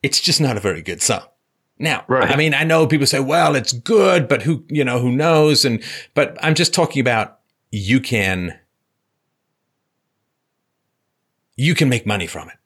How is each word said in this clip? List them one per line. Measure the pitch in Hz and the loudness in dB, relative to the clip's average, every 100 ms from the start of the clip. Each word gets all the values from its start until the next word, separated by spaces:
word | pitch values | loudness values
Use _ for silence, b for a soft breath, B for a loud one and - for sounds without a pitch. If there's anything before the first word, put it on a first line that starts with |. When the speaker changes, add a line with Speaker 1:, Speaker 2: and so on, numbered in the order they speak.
Speaker 1:
it's | 135 - | -4 -2
just | - 151 | 0 0
not | 139 107 | 0 0
a | |
very | 98 85 | -2 -4
good | 82 80 | -6 -4
song. | - 101 - _ _ _ _ - | -4 -4 -8 _ _ _ _ -6
Now, | 160 127 - | -4 -4 -2
Speaker 2:
Right. | 131 - | 0 0
Speaker 1:
I | |
mean, | 143 156 | 0 2
I | 143 | 2
know | 160 160 151 | 2 2 2
people | 156 | 2
say, | 135 139 | 0 -2
"Well, | 135 170 156 | 0 2 2
it's | 139 110 | 0 -2
good, | 120 - 220 190 180 120 | -6 0 4 4 2 0
but | 123 | -2
who, | 123 156 - | -2 -4 -4
you | 151 | -2
know, | 127 123 | 0 0
who | 123 | 0
knows?" | 127 165 156 151 139 | 0 2 4 4 4
And, | 135 110 B B B | 2 -2 B B B
but | 147 139 - | -2 -2 -2
I'm | 156 | 0
just | 156 165 | 0 0
talking | 185 165 139 | 0 0 0
about | 123 113 101 _ _ _ _ | 0 0 -2 _ _ _ _
you | 107 95 131 | -6 0 0
can, | - 117 95 92 87 - _ _ _ _ _ _ _ _ _ _ _ _ _ _ _ _ _ _ _ _ _ _ _ _ _ _ _ _ _ | 0 0 0 -2 -6 -12 _ _ _ _ _ _ _ _ _ _ _ _ _ _ _ _ _ _ _ _ _ _ _ _ _ _ _ _ _
you | - 151 | -4 -2
can | 165 143 | 2 2
make | 120 | 0
money | 107 101 85 | -2 -4 -6
from | 76 76 | -10 -16
it, | - | -20